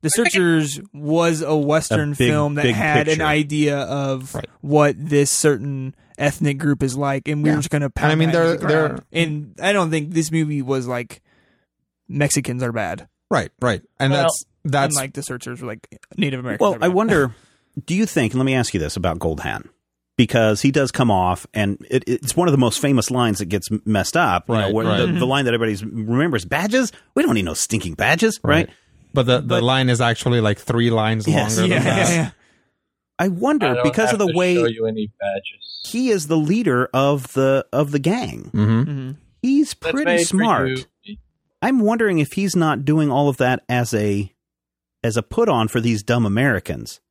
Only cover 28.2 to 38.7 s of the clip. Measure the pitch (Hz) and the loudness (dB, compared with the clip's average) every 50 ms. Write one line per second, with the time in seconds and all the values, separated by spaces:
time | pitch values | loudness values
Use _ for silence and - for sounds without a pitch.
28.2 | 226 220 208 - - - 143 165 - - - _ _ _ _ _ - _ _ 139 | 2 0 0 -2 0 0 2 2 0 -2 -8 _ _ _ _ _ -20 _ _ -2
29.2 | 127 120 123 123 - 120 120 117 117 120 131 131 131 127 123 113 127 120 117 - | 2 2 2 0 2 0 0 0 2 2 2 2 2 0 0 2 0 0 -2 0
30.2 | - 131 123 120 110 104 104 - - - 113 117 117 117 113 110 107 110 113 110 | 0 0 0 2 2 0 0 -2 -4 -4 -2 0 2 2 2 2 0 0 0 0
31.2 | 107 - 156 147 - - - - 180 180 180 160 135 - - 190 180 170 175 165 | 0 0 0 2 0 0 0 0 2 2 2 2 2 0 0 2 2 2 2 0
32.2 | 156 - - _ _ _ _ _ _ _ _ _ _ _ _ _ _ _ _ - | 0 -2 -6 _ _ _ _ _ _ _ _ _ _ _ _ _ _ _ _ -2
33.2 | 170 196 180 170 220 - 311 202 - 131 123 120 123 127 - - 220 - 233 208 | -2 -2 0 0 0 0 2 2 2 0 0 2 0 0 2 2 2 2 2 2
34.2 | 208 180 160 175 180 180 180 170 160 117 113 113 113 110 110 110 107 104 _ _ | 0 0 2 2 2 2 2 2 2 0 0 -2 -4 -4 -2 -4 -6 -8 _ _
35.2 | 98 101 98 98 - - - _ - - - - - - - 233 254 254 214 190 | -6 -4 -4 -6 -8 -12 -20 _ -20 -20 -18 -14 -14 -8 -4 -2 0 0 0 0
36.2 | 151 147 165 160 151 147 190 226 240 185 127 123 127 - - 131 139 139 147 143 | 0 0 0 2 2 2 2 2 2 2 2 2 0 0 0 2 2 2 2 0
37.2 | 127 - - 131 135 135 135 135 - _ - 131 151 143 143 147 135 160 202 247 | -4 -4 -2 0 2 2 2 2 0 _ -2 0 0 0 0 0 0 0 -2 -2
38.2 | - - 67 57 50 - - - 107 107 | -4 -8 -10 -12 -14 -6 0 0 2 2